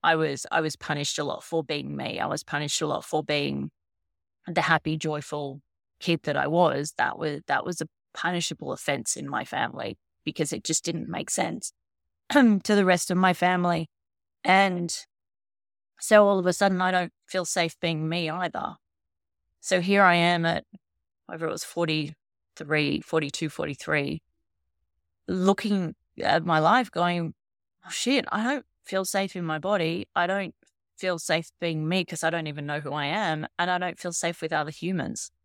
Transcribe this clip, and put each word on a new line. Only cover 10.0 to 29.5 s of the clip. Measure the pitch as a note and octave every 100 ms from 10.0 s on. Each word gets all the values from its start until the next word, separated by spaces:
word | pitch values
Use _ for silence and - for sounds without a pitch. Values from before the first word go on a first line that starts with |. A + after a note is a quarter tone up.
| _ _
because | - - D3+
it | -
just | - D#3
didn't | - - -
make | E3+ -
sense | - - E3 - _ _ _
<clears throat> | _ _ _
to | D4 A#3+ G3
the | - G#3
rest | F#3 F3+ -
of | F3+
my | F#3
family. | F3 F3+ F3+ F3+ E3 D#3+ _ _ _ _ _
And | - F#3+ G3 F3+ E3+ - - _ _ _ _ _ _ _ _ _
so | - G#3+ G3+
all | G3
of | F3+
a |
sudden | F3 G3 F#3
I | F#3
don't | F#3 F3 _ _
feel | F#3 E3+
safe | F#3 E3 -
being | E3+ D#3 D#3+
me | E3+ D#3+
either. | E3 F3+ - - F3 _ _ _ _ _ _ _ _
So | - F#3
here | F3+ G3+
I | F#3+ F3
am | E3+ F3
at, | E3 D#3+ - - _ _ _ _ -
whatever | D#3+ D#3+
it |
was, | E3
forty-three, | - - E3+ D#3 D3 D#3 _ _ _ - C#3+ D3+ C#3+ D3+
forty-two, | - D#3+ C#3+ - D#3
forty-three, | - D3+ C#3 - D3+ C#3+ D#3 _ _ _ _ _ _ _ _ _ _ -
looking | F#3 F#3 G3+ A3 G3+ E3+ - _ -
at | - E3
my | E3 D#3
life | D#3+ A#3+ A#3
going, | - F3 F3 E3 - _ _ _ _ -
"Oh |
shit, | - A#3+ C4+ -
I | G#3
don't | A#3 C#4+ - _
feel | - F#3+
safe | F#3 G3 G3 F#3
in |
my | E3